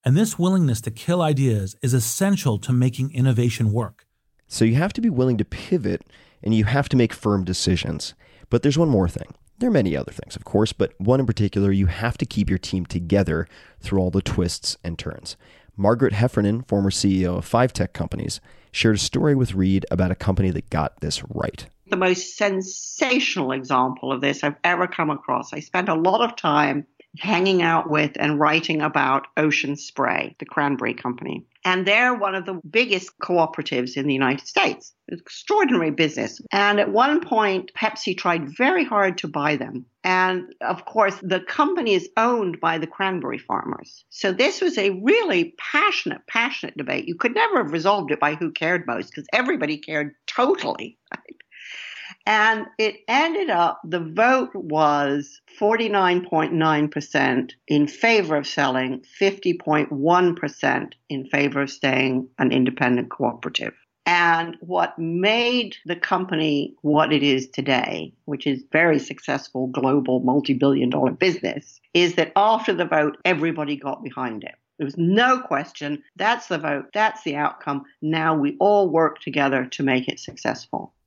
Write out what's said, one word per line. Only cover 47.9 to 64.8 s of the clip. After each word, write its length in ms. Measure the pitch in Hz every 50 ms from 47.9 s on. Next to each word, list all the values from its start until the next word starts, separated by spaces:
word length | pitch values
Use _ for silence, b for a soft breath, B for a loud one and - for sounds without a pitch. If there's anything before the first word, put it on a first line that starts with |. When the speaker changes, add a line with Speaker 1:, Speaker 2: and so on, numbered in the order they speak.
| 208 202 170 135
Speaker 3:
it 100 | 147 -
by 160 | - 147 156
who 140 | 151 180 160
cared 360 | - - 160 160 180 175 -
most, 280 | 120 120 95 95 - -
'cause 120 | - 143 - -
everybody 420 | 226 254 254 359 226 151 147 156
cared 380 | 147 - - 156 151 147 147 - _ _
totally, 720 | - - - 247 277 392 - - 120 - - - - 240 _ _ _ -
right? 220 | - _ - - _ - B B B B B B B B B B B B B 190 B _
And 420 | 202 214 214 214 226 220 220 214 - _ -
it 200 | 220 214 202 - _ -
ended 420 | 233 269 311 330 330 415 381 311
up, 300 | 208 175 170 160 - -
the 160 | - 165 165 175
vote 560 | 170 160 160 190 220 247 262 262 247 - -
was 840 | 202 180 160 151 156 156 147 147 143 143 139 143 147 143 - - - _ _ - -
forty-nine 640 | 202 208 226 226 226 220 208 196 190 180 180 180 180
point 280 | - - 160 160 -
nine 340 | - 160 160 160 156 147 151 147
percent 680 | - 147 147 - - 147 135 135 127 127 127 - - _ _
in 220 | - 151 147 147 147
favor 480 | - - - 226 226 214 190 156 156
of 100 | 147 139
selling, 560 | - - - 143 135 127 131 127 127 131 127 - _ _ -
fifty 360 | 196 196 196 196 - 185 170
point 360 | 175 - 151 151 151 147 -
one 460 | 151 135 139 165 175 180 180 175 170
percent 580 | 170 - 143 - - - 143 131 135 - - - _ _ _
in 180 | 143 135 127
favor 360 | - - 143 143 139 123 139
of 80 | 139 135
staying 580 | - - - 135 131 131 131 131 127 131 131 127 _ -
an 140 | 135 127
independent 580 | 127 131 127 123 127 - 135 123 123 123 120 120
cooperative. 640 | - - 107 117 117 117 - 131 123 - 113 107 - _ _ _ _ _ _
And 500 | 170 175 175 170 170 165 165 165 170 165 -
what 360 | - 170 180 180